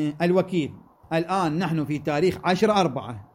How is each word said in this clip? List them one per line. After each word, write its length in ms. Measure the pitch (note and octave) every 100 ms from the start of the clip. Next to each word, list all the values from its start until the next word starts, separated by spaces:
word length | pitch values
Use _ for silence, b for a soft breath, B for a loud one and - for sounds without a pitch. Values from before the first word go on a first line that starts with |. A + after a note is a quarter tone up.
| D3+ D3+
الوكيل: 520 | F3 F#3 F3+ F3+ C#3 - - _ -
"الآن 460 | E3 E3+ F#3+ E3+ D#3
نحن 260 | F3 D#3+ C#3+
في 120 | D3
تاريخ 400 | D3+ D3 F#3 F#3
عشرة 300 | F3 F#3 G#3
أربعة". 560 | G#3 E3+ B2 G#2 A2+ -